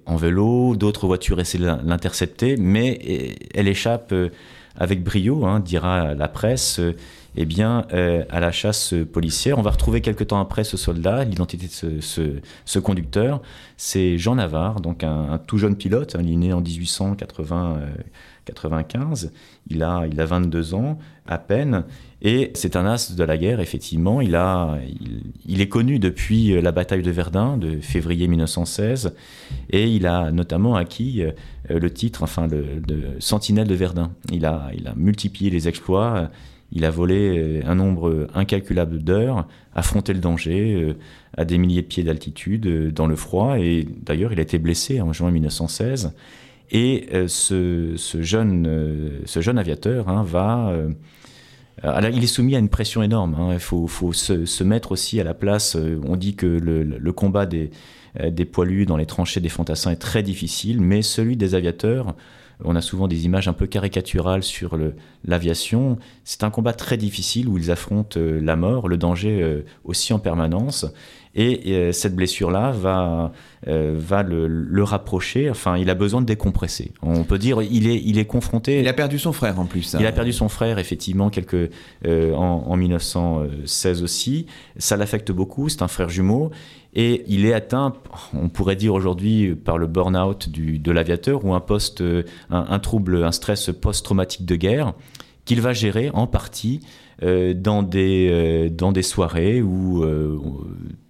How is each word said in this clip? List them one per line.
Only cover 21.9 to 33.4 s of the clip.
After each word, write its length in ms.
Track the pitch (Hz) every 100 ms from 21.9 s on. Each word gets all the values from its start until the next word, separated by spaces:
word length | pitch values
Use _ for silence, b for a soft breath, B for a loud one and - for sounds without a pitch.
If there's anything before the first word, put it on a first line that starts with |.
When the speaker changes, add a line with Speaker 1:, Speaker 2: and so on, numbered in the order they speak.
| B B B
Speaker 1:
Et 300 | 104 123 131
c'est 220 | - 90 90
un 100 | 95
as 300 | 117 - 90
de 80 |
la 140 | 80 78
guerre, 220 | 92 120
effectivement. 640 | 82 69 - 80 90 123
Il 140 | 110 85
a, 440 | 92 90 82 76 64
il, 360 | - 58 55 - - -
il 160 | 95
est 60 | 98
connu 320 | 117 123 143
depuis, 540 | 92 - - 110 107
euh, 80 | 87
la 100 | 87
bataille 300 | 82 87 95
de 100 | 87
Verdun 460 | 85 82 92 120 135
de 220 | 80 76
février 460 | 73 87 82 85 87
mille 120 | 82
neuf 120 | 80
cent 140 | 87 85
seize. 480 | - 107 131 107 B B B B B B
Et 200 | 98 113
il 180 | 107 90
a 240 | 87 80
notamment 440 | 85 87 85 117 104
acquis, 480 | 87 - 127 113
euh, 80 | 80 - B B -
le 240 | 82 87
titre, 320 | - 113 -
enfin, 240 | 80 - 82
le, 320 | 76 71 76
de 220 | 80 76 67 65
sentinelle 480 | - 107